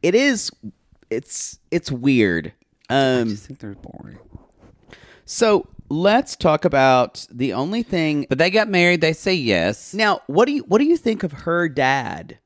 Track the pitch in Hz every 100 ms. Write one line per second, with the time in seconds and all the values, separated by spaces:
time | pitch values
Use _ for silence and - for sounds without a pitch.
0 | 165 208 277 226 - _ 107 _ _ _
1 | _ 113 - - - - _ 170 - 127
2 | 131 131 104 85 80 _ _ _ _ 135
3 | 135 127 113 104 - 139 107 101 - -
4 | - - - - _ _ - _ _ -
5 | - - - - 226 202 - - - 147
6 | 185 220 - - 175 151 175 139 135 127
7 | 117 - - 120 131 101 147 220 226 180
8 | 156 147 139 135 170 202 214 190 175 175
9 | 160 160 - 185 120 92 85 107 - 196
10 | 214 196 - 147 247 285 - 202 285 339
11 | 233 220 175 139 - 170 170 139 131 135
12 | 117 80 - -